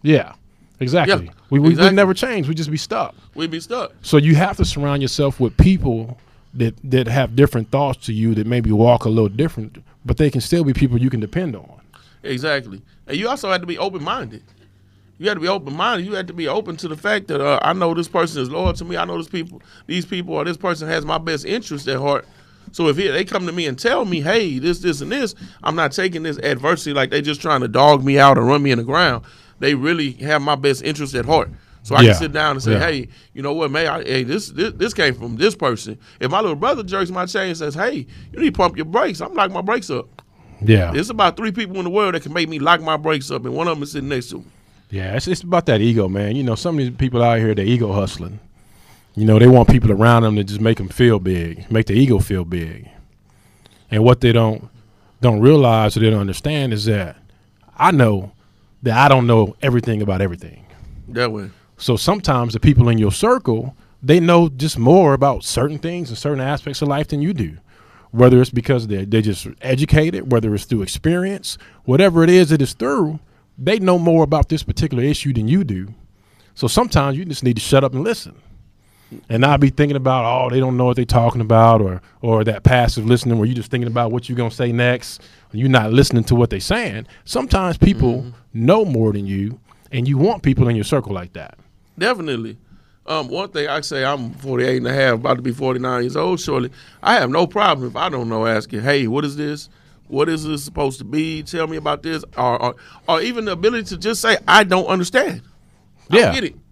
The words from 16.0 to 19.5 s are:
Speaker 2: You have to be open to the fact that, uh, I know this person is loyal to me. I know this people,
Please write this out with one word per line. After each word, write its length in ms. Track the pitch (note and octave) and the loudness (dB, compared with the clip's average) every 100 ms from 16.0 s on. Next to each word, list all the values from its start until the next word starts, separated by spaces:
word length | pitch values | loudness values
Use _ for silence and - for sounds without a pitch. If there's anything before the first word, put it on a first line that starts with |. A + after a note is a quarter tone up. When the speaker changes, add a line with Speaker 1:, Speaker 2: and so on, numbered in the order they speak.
| F#3 | -6
Speaker 2:
You 80 | G3+ | -8
have 120 | F3+ | -10
to 60 | |
be 140 | E3+ D3+ | -8 -6
open 300 | F#3 G#3+ E3 | -6 -6 -10
to 100 | F3 | -10
the 80 | D#3 | -8
fact 320 | G3+ G#3+ G3 | -4 -4 -4
that, 140 | D3 | -4
uh, 180 | C#3+ C#3+ | 0 0
I 120 | - | 0
know 200 | F3+ F3 | 0 -2
this 140 | E3 E3 | -2 -4
person 340 | F3 E3+ D#3 | -2 -2 -4
is 80 | B2+ | -6
loyal 240 | D#3 F#3 | -4 -4
to 120 | E3+ E3+ | -4 -8
me. 100 | E3+ | -6
I 100 | F3 | -6
know 120 | E3+ | -6
this 100 | E3 | -8
people, 340 | E3 E3 | -10 -10